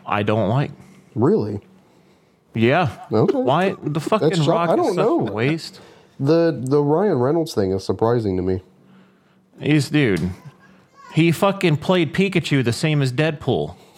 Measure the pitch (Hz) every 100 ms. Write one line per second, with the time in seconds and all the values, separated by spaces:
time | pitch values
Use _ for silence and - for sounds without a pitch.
0 | - 104 104 110 95 127 143 - - -
1 | _ - 131 208 107 101 - - _ _
2 | _ _ _ _ _ 113 113 156 143 -
3 | - 107 - 277 254 151 196 196 - 156
4 | - 214 156 175 147 170 170 226 320 175
5 | 226 330 110 101 131 160 - - - -
6 | _ - 135 165 170 135 127 147 143 160
7 | 208 143 123 165 160 - 95 95 - 95
8 | 113 120 107 92 90 92 - _ _ -
9 | - _ _ _ _ - - 151 - 151
10 | 127 90 90 - - - - _ _ _
11 | - - 170 156 196 190 180 151 - 185
12 | 156 - 196 180 - 143 120 113 156 147
13 | 135 123 156 147 - 92 73 - -